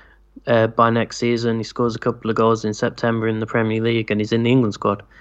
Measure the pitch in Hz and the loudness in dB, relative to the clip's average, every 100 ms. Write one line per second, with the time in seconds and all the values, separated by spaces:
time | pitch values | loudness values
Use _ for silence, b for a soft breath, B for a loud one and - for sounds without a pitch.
0 | b b _ - - 117 110 113 117 117 | b b _ -12 0 2 4 4 4 4
1 | 110 - 120 120 117 113 107 - 120 113 | -2 -2 -2 0 0 -2 -6 -2 -2 -2
2 | 123 117 110 110 113 113 107 101 120 - | -4 -4 -4 2 2 2 -2 -2 -4 -2
3 | 117 113 110 110 110 117 110 110 113 117 | -2 0 -2 -2 -2 -2 0 0 0 0
4 | 107 104 107 117 117 131 113 - 107 101 | 0 -2 0 0 4 4 2 0 -2 -2
5 | - B | -6 B